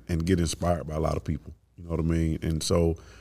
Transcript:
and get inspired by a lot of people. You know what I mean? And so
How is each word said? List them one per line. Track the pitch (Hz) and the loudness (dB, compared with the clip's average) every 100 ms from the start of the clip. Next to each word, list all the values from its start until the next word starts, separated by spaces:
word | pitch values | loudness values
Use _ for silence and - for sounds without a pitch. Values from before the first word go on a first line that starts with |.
| - | -4
and | 82 82 | -2 2
get | 92 | 2
inspired | 82 - 85 85 73 | 2 0 0 0 -2
by | 78 | -2
a | |
lot | 80 76 | -2 -2
of | |
people. | - 76 - 78 _ - | -4 -6 -8 -20 _ -16
You | |
know | 85 | -6
what | 82 | -2
I | |
mean? | 80 82 82 78 | 0 2 0 0
And | 82 78 | -2 -2
so | - 90 82 82 - - | 0 2 2 0 -8 -20